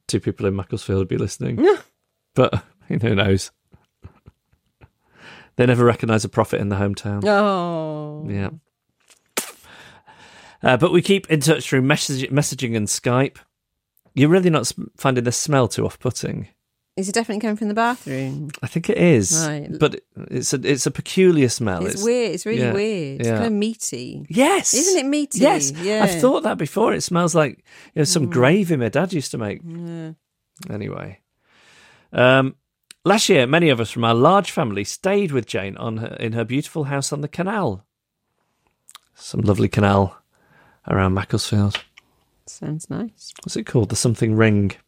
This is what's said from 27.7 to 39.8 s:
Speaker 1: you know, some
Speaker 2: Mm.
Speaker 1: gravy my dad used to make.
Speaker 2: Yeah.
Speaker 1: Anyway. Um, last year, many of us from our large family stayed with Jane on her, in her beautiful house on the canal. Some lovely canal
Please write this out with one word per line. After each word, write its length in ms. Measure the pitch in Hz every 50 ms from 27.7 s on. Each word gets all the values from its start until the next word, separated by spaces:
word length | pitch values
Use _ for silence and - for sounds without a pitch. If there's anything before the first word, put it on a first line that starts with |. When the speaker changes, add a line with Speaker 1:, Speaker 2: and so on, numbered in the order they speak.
| - - - - _
Speaker 1:
you 60 | 160
know, 20 | 147
some 240 | - - 165 131
Speaker 2:
Mm. 40 | -
Speaker 1:
gravy 440 | - 127 123 139 175 214 196 170 160
my 140 | 131 117 110
dad 240 | - 139 185 180 185
used 180 | 147 127 -
to 60 | -
make. 240 | 180 180 170 160 - 170
Speaker 2:
Yeah. 460 | 165 165 170 170 170 170 165 160 160 160 - _ _ _ _ _ _ _ _ - -
Speaker 1:
Anyway. 520 | 107 104 101 101 92 90 92 101 98 - _ _ _ _ _ _ _ _ _ _ _ _ _ _ _ _ _ _
Um, 440 | - - 123 127 131 135 135 135 - _ _ _ _ _ _ _ - _ _
last 240 | 170 202 220 - -
year, 180 | 190 139 120
many 220 | 123 147 170 170 156
of 100 | 127 113
us 120 | 113 -
from 120 | - 123 117
our 120 | 113 117
large 360 | 117 131 165 190 202 - -
family 320 | - 185 151 110 98 101 104
stayed 480 | - - - - 190 202 202 202 160
with 140 | 139 123 107
Jane 320 | - - 101 95 98 101
on 200 | - 120 117 110
her, 200 | 110 113 - - -
in 140 | - 113 113
her 100 | 117 113
beautiful 420 | 110 127 143 - - - 165 143
house 280 | 139 143 139 131 - 147
on 80 | 143
the 80 | 147 147
canal. 560 | - - 175 190 226 208 175 120 95 95 - _ _ _ _ _ _ _ _ _ _ _ _ _ _ _ _ _ _ _ _ - - - _ _ _
Some 240 | _ - - - -
lovely 280 | - 101 98 92 107 98
canal 480 | - -